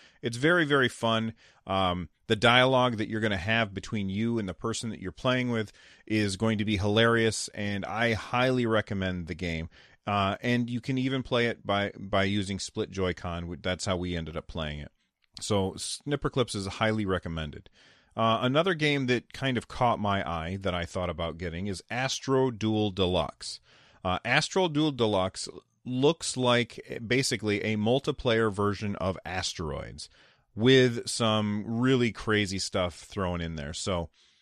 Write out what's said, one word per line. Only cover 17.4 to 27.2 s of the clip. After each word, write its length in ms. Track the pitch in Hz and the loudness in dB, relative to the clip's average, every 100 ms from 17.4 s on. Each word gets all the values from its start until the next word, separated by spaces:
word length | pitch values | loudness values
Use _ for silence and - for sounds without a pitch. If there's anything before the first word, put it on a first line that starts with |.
| 76 73 - _ - _ _ - | -6 -10 -18 _ -20 _ _ 0
Uh, 220 | 113 110 | 2 2
another 300 | 127 139 180 | 2 2 2
game 340 | 170 151 143 127 | 2 0 2 2
that 260 | 123 - | 0 -2
kind 240 | - 135 123 | -6 -2 -2
of 100 | - | -4
caught 320 | - 123 104 | 0 2 2
my 260 | 104 98 78 | 0 0 -2
eye 320 | 85 80 95 | -4 -4 -4
that 120 | 98 | -2
I 120 | 90 85 | -2 -4
thought 240 | 95 87 | -4 -4
about 280 | 82 85 82 | -4 -6 -6
getting 300 | 90 82 101 | -6 -4 -6
is 160 | 92 - | -6 -6
Astro 600 | 117 131 - - 135 131 | -4 -4 -4 0 2 2
Duel 400 | 107 107 107 107 | 0 0 2 2
Deluxe. 720 | 92 90 90 76 - - - _ - _ _ 92 | 2 2 2 0 -6 -14 -14 _ -20 _ _ -2
Uh, 140 | 90 | -2
Astro 460 | - 135 - 190 185 | 0 0 2 2 2
Duel 240 | 147 156 | 2 0
Deluxe 560 | 131 110 101 92 - - - - _ | 2 2 2 0 -4 -12 -14 -20 _
looks 540 | - 127 143 165 - - | -6 2 4 2 -2 0
like, 420 | 123 120 117 - - | 4 4 2 -6 -12
eh, 120 | - | -8
basically 600 | 113 120 | 0 0